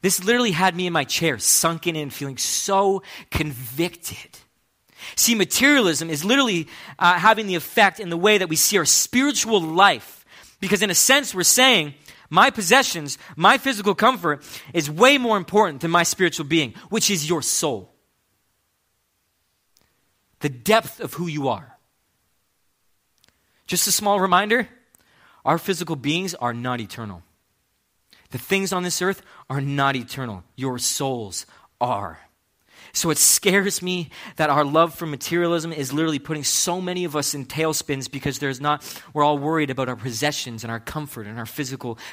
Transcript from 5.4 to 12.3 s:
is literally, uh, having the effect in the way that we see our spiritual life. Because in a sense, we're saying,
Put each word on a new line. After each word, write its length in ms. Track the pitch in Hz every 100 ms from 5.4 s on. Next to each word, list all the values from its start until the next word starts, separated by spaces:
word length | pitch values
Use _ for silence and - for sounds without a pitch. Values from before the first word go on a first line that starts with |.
| 185 - 269 285 202 147 165
is 160 | 151
literally, 420 | 180 269 262 180 156 - - -
uh, 200 | 175 175
having 280 | 196 220 214
the 100 | 180
effect 440 | - - 202 180
in 80 | 190
the 80 | 170
way 220 | 190 208
that 100 | 180
we 80 | 156
see 220 | - 202
our 80 | 151
spiritual 760 | - - 247 269 233 220 214
life. 640 | 160 165 196 139 - - _ - - _
Because 200 | 196 190
in 100 | 202
a 40 |
sense, 400 | 170 - 277 285
we're 80 | 185
saying, 520 | 175 - 262 226 147 139 - - -